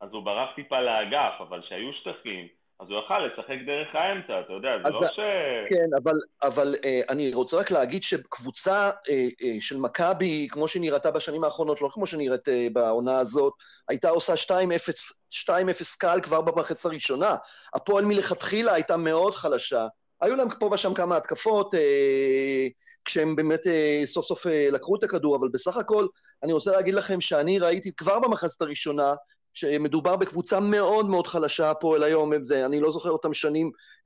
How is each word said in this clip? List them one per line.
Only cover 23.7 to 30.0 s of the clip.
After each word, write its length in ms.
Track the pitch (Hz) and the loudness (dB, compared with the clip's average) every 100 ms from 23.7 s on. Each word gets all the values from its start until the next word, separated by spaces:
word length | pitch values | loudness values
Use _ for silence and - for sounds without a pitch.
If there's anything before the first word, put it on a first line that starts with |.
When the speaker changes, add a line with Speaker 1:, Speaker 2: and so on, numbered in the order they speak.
| 160 151 147 | 2 2 2
Speaker 2:
סוף 200 | 139 170 - | 0 -2 -2
סוף, 200 | 165 175 | -4 0
אה, 220 | 151 143 | 2 4
לקחו 240 | 139 170 202 | 2 0 0
את 80 | |
הכדור, 320 | 208 165 147 139 | 0 0 2 2
אבל 120 | 131 | 0
בסך 240 | 127 185 233 | -2 -2 -2
הכל, 300 | 208 214 190 - _ - | 2 2 2 -4 _ -8
אני 100 | 156 | 0
רוצה 200 | 156 202 | 0 4
להגיד 220 | 190 185 | 2 4
לכם 260 | 196 196 185 | 0 0 -2
שאני 380 | - 151 160 196 | 0 2 2 2
ראיתי 340 | 175 180 190 - | 2 0 -4 -4
כבר 240 | 160 220 | 0 2
במחצית 420 | 240 214 165 - | 2 0 -2 -4
הראשונה, 520 | 156 143 160 147 139 147 - _ _ | -6 -4 -4 0 0 0 -6 _ _
שמדובר 640 | - 147 147 147 156 | -4 0 0 2 0